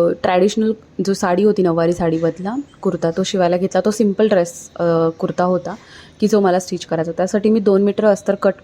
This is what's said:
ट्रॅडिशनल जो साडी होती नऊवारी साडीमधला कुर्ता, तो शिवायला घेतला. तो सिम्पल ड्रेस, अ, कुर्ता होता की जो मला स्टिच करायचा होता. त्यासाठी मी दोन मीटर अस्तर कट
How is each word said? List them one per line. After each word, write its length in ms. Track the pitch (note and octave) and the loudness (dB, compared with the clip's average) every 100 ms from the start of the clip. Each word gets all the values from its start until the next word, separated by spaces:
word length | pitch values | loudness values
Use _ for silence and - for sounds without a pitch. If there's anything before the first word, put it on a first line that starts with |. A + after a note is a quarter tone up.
| E3+ E3+ | 2 0
ट्रॅडिशनल 480 | G3 F3+ G3+ A3 A3 A3 - - F#3+ | 0 2 2 2 -2 -2 -8 -6 -4
जो 80 | |
साडी 300 | G3 F#3+ F3+ | -2 0 2
होती 180 | G#3+ G3+ | 2 2
नऊवारी 320 | F3+ E3 E3+ | 2 2 0
साडीमधला 640 | F3 E3+ E3 E3 E3 F#3 C4 C#4+ - | 0 0 0 -2 -4 -8 -8 -10 -6
कुर्ता, 300 | G3 F3 E3 | -6 -2 -4
तो 120 | E3+ | -2
शिवायला 340 | F#3 F#3+ F3 F3+ | -4 0 0 0
घेतला. 240 | F#3 F#3 G3 | -2 0 -2
तो 60 | |
सिम्पल 360 | G#3 G#3 G3 G#3+ | 0 0 2 2
ड्रेस, 420 | G3 F3 - - - | 2 0 -6 -18 -4
अ, 340 | E3+ E3 E3 E3 | 0 2 0 -2
कुर्ता 240 | F3 F3 | -6 -2
होता 320 | F3+ F3+ F3 G3+ - - - - | 0 0 -4 -14 -18 -20 -20 -2
की 60 | G#3 | 0
जो 120 | G#3 | 2
मला 200 | G3 F3+ | 2 0
स्टिच 260 | - F3+ - | -2 -10 -6
करायचा 240 | E3 E3 | -4 -4
होता. 80 | E3 | -4
त्यासाठी 320 | F#3+ G#3 G#3+ | -2 0 2
मी 100 | A3+ | 2
दोन 220 | G3+ G3 | 2 2
मीटर 240 | G3+ G3 G#3+ | 2 2 0
अस्तर 300 | G3 - G3 | 0 0 -2
कट 180 | G3+ - | 0 -2